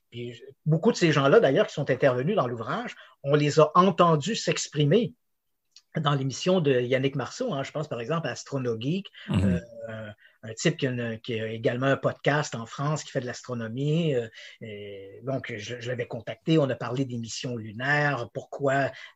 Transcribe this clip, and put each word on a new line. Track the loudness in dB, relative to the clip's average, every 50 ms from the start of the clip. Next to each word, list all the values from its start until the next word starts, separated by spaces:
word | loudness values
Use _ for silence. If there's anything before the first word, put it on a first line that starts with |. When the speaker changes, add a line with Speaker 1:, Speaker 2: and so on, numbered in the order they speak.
| _ _
Speaker 1:
Puis, | -12 -12 -10 -10 -12 -14 -18 -20 -20 _ -2
beaucoup | 0 0 2 2 2
de | 2
ces | 4 4 4
gens-là, | 4 6 6 6 8 6
d'ailleurs, | 6 6 4 4 2
qui | 0 -2
sont | -4 -2 -2
intervenus | 0 2 4 4 4 2 0 0 0
dans | 0 0
l'ouvrage, | 0 -4 -6 -6 -6 -6 -6 -6 -8 -12 -16 -20 -20 _ _ 0
on | 2 4
les | 4 4 4 6 6
a | 6 8 8
entendus | 6 6 6 6 6 6 6 6 4 2 -2 -4
s'exprimer | -2 -2 -2 -2 -2 -4 -4 0 2 4 4 4 4 4 0 -4 _ _ _ _ _ _ _ _ _ _ _ _ _ _ _ -6 -2
dans | 0 0 0
l'émission | 0 0 -2 -4 -2 0 2 2 4
de | 4 4 2 2
Yannick | 2 2 2 2 2 0 -2
Marceau, | -2 -4 -6 -6 -6 -4 -4
hein. | -4 -4 -4
Je | -4
pense, | -6 -6 -6
par | -6 -6 -6
exemple, | -4 -2 -2 -2 -2
à | -4
Astrono | -6 -8 -8 -6 -6 -4 -2 -2 -2 -2
Geek, | -2 -2 -2 -2 -4 -8 -16 -14 -6 -2
Speaker 2:
Mhm. | 0 2 4 2 2 0 -2 -8 -14 -14 -12 -12
Speaker 1:
euh, | -12 -12 -12 -14 -16 -18 _ _ _ _ -14
un | -14 -8
type | -2 -2 -2 0
qui | 0 -2
a | -2
une, | -2 -4 -4 -6 -6 -8
qui | -8 -6 -6 -4
a | -4 -6
également | -4 -2 -2 -2 0 2 2
un | 2 2
podcast | 2 0 -2 -4 -2 0 0 0 0 0 -4 -8
en | -10 -10
France | -10 -8 -6 -4 -2 -2 -4 -6
qui | -6
fait | -6 -6
de | -6
l'astronomie. | -6 -8 -10 -10 -10 -8 -8 -6 -6 -6 -4 -2 0 0 0 0 0 0
Euh, | -2 -2 -4 -10 -18 -20 -20 -18 -16
et | -16 -14 -14 -12 -12 -14 -14 -14 -16 -18 -18 -10
donc, | -6 -4 -4 -4 -6 -8 -10
je, | -10 -10 -10 -10 -8
je | -8 -6
l'avais | -6 -6 -6
contacté, | -8 -10 -10 -10 -12 -12 -6 _ 4 4 4
on | 4 4
a | 0
parlé | -4 -6 -4 -2 -2 -2
des | -2 -4 -8
missions | -8 -8 -8 -8 -8 -6 -6
lunaires, | -8 -8 -10 -8 -4 -2 0 2 2 2 0 0 -2 -6 -8
pourquoi | -8 -10 -10 -10 -8 -2 0 0 2 2 0 -2 -4 -8 -16 -18 -14